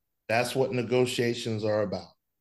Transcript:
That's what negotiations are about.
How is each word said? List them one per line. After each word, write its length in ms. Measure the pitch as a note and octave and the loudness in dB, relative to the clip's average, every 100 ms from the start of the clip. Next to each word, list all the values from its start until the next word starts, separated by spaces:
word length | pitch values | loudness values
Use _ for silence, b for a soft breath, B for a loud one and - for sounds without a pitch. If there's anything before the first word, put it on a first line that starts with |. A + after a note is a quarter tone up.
| _ _ - | _ _ -2
That's 260 | A2+ A#2+ C3+ | 0 0 0
what 160 | C3 | 0
negotiations 880 | B2 A2 B2+ B2 B2+ A#2+ A#2 A#2 A2 G#2+ | 0 2 2 2 2 -2 -2 -4 -2 0
are 160 | G#2+ | 0
about. 260 | G#2 F#2 - _ _ _ | 0 -4 -10 _ _ _